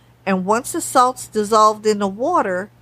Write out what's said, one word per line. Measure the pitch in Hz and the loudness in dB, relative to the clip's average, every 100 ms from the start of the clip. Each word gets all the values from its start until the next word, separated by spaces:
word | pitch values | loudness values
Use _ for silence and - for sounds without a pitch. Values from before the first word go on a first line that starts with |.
| _ _ 196 | _ _ -4
And | 190 | -2
once | 185 220 - | 0 -2 -2
the | 339 | -8
salt's | - 269 247 262 - | -2 2 2 0 -6
dissolved | 214 208 220 214 214 214 | -6 2 4 4 2 -2
in | 208 | 0
the | 202 | -2
water | 202 285 339 220 180 208 _ | -4 -2 0 0 -4 -8 _